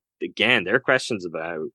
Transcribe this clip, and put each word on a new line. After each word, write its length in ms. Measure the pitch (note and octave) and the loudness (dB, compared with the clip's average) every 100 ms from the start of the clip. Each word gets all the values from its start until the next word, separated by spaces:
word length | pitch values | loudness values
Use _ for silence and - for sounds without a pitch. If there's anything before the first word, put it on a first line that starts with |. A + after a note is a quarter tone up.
| _ _ | _ _
again, 440 | - - G#2 B2 | -8 0 2 2
there 100 | F2 | 2
are 60 | B2 | 0
questions 440 | - C3 - G#2+ | 2 0 0 -6
about 440 | F2 E2 E2 D#2+ D#2 | -4 -6 -6 -6 -8